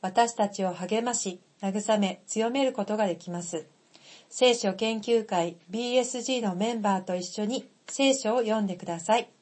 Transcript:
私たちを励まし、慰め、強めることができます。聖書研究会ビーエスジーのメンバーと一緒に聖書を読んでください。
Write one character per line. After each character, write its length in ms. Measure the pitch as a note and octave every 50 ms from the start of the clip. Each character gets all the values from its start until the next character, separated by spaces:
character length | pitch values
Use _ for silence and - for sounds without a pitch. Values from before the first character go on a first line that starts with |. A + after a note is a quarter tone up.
私 340 | - B3 - A#3+ A#3 A#3 -
た 140 | - G#3+ G3+
ち 160 | - - F#3+
を 80 | F#3
励 320 | F3 E3 F#3 F3+ G#3+ A3 A#3
ま 100 | - -
し、 260 | - - G3 F3+ - _ _ _ _
慰 380 | - G3 F#3+ G#3 G3+ - A3 G#3
め、 240 | G3+ F#3 F#3 - _
強 240 | - - A3 A3 A#3
め 140 | B3 C#4 C#4
る 80 | C4
こ 120 | C4 - G3+
と 120 | G3+ G#3
が 100 | G#3+ G#3+
で 100 | F#3+ E3+
き 140 | E3 - F3+
ま 120 | F3 F3
す。 240 | F3 - - D#3+ D3+ - _ _ _ _ _ - - - - - - _
聖 260 | - - B3+ B3 A#3+
書 200 | A#3+ - G3 F#3
研 260 | G3 A3 A3 A3+ A3
究 260 | G#3 - A#3 A3+ G#3+
会 300 | A3 G3 F3 E3 E3+ E3+ - _ -
ビ 260 | F#3 A3+ B3 B3 B3
ー 40 | B3+
エ 60 | B3
ス 180 | B3 - -
ジ 120 | - - C4
ー 80 | B3
の 120 | A3 G3+ F3+
メ 200 | F3 G#3 A3+ A#3+
ン 80 | A3+
バ 180 | G3+ G#3 G3 F#3
ー 40 | F#3
と 120 | - F3+
一 80 | F3+ F3+
緒 200 | - - - G#3+
に 240 | G#3 B3+ B3 - - _ _ _ -
聖 260 | - - C4+ C4+ C4+
書 220 | C4+ - G#3+ A3+
を 40 | B3+
読 220 | A#3 G#3+ A3 A3
ん 40 | G#3
で 100 | F#3+ F#3
く 100 | F3+ -
だ 140 | - E3+ E3+
さ 180 | E3+ - G#3+ A#3+
い。 100 | A#3 - _ _